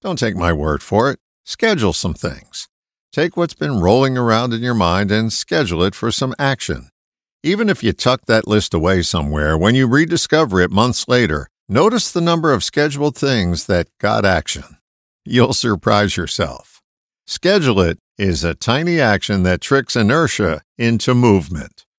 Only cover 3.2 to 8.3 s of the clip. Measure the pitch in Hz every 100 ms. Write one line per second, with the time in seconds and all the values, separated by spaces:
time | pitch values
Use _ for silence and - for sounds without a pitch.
3.2 | 170 - 165 - 147 127 87 117 135 127
4.2 | 120 110 123 113 120 117 90 95 101 107
5.2 | 110 - - 165 123 85 92 - 113 -
6.2 | 131 - 139 131 - 69 62 _ _ _
7.2 | _ _ 147 202 220 165 113 - - 127
8.2 | -